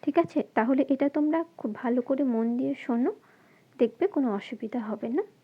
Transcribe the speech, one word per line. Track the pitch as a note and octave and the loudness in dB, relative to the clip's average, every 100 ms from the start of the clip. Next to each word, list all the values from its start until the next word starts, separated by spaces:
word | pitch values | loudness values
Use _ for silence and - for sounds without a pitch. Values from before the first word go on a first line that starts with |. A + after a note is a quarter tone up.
ঠিক | - D#4 | 0 0
আছে? | E4 D4+ - | 2 0 -2
তাহলে | - A3+ C4+ C4+ | 0 2 2 2
এটা | C4+ C#4 | 2 2
তোমরা | D4+ D4+ D#4+ E4 - | 2 2 0 -2 -6
খুব | A#3 | -8
ভালো | G#3 B3+ B3 | -4 -2 0
করে | B3 C4+ | 0 0
মন | C#4 A3+ A3+ A#3+ | 2 2 0 0
দিয়ে | C4+ | -2
শোনো, | C#4 - A#3 C4+ G#4+ _ - _ _ _ - | -4 -2 0 0 -2 _ -20 _ _ _ 0
দেখবে | A#3 - F#4 | 0 2 0
কোনো | F4+ C4 | 2 0
অসুবিধা | G3+ - A#3 A3 B3 | -2 -6 -10 -6 -6
হবে | G#3+ G#3+ A#3 | -6 -6 -4
না। | C4+ - _ | -4 -4 _